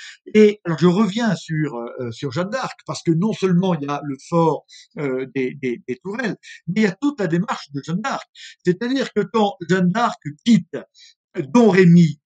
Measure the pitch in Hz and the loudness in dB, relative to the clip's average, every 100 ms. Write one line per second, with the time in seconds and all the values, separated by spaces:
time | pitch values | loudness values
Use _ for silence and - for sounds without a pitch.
0 | - - - 208 208 208 175 156 175 175 | -20 -20 0 6 6 4 -4 2 2 4
1 | 214 208 233 175 - 156 147 117 117 - | 0 -2 -2 -2 -4 -4 -4 -6 -10 -10
2 | 120 113 143 123 185 262 214 - - 151 | -10 -8 -8 -6 -6 -6 -8 -12 -14 -4
3 | - 160 214 196 190 175 190 160 139 143 | -2 0 -2 -2 0 2 2 -2 -4 -6
4 | 147 131 - 170 160 135 - - - - | -8 -10 -4 0 0 0 -6 -20 -16 -8
5 | 143 127 131 135 127 143 127 113 - 123 | -4 -4 -4 -4 -4 -4 -6 -6 -8 -10
6 | 185 208 214 - - - - 196 208 180 | -10 -6 -6 -8 -14 -14 -6 0 0 0
7 | 285 285 190 170 214 247 - 139 135 180 | -4 -4 -2 -2 -2 -6 -10 -12 -6 -6
8 | 247 202 - - - - 175 175 240 269 | -6 -8 -10 -20 -20 -6 -4 -2 -2 -4
9 | - 208 202 226 202 - 170 185 180 208 | -2 -4 -2 0 -2 -2 -2 0 2 0
10 | 233 - 143 147 233 208 - 127 - _ | -2 -4 -12 -4 2 2 2 -10 -14 _
11 | - _ _ 196 135 240 226 185 180 175 | -20 _ _ -10 0 4 6 6 8 8
12 | 160 143 | 6 0